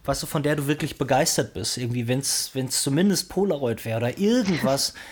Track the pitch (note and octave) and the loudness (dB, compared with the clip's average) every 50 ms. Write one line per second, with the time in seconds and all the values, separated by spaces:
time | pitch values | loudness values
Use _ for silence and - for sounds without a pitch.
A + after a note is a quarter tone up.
0 | - - C#3 - - - - D#3 C#3 D3 D3+ D3+ C#3+ C#3 D3+ D3 E3 C#3+ - - | -4 -4 -4 -4 -4 -4 -2 0 0 0 0 0 0 0 0 0 -2 -4 -4 -2
1 | C#3+ A#2+ C3+ C3 D#3+ E3 - - C3 - - - - - - B2 B2 A#2+ A#2+ B2 | 0 2 4 4 4 4 2 0 0 -2 -4 -6 -4 -4 -4 -4 -4 -2 -2 -2
2 | A#2 A#2 B2+ C3+ C3+ - - - - - - C3 B2+ A2+ - - - C#3+ C3+ D3+ | 0 0 0 0 0 0 -2 -2 -2 -4 -4 -4 -4 -2 -2 -2 0 2 2 4
3 | F#3 G#3 F#3 D3 - - - F3+ G3+ G3 E3 C#3+ C3+ A#2 A2+ - - A#2 A2+ A2+ | 4 4 4 2 -2 -2 -2 0 0 2 0 0 0 -2 -2 -2 -4 -4 -2 0
4 | A#2+ B2 - - G3 G#3 A#3+ B3+ A3 F#3+ F3 C3+ B2+ C3 C3+ C3+ - - - - | 0 -2 0 0 2 2 4 4 2 2 0 2 2 2 2 2 0 -2 -4 -8
5 | - - | -16 -16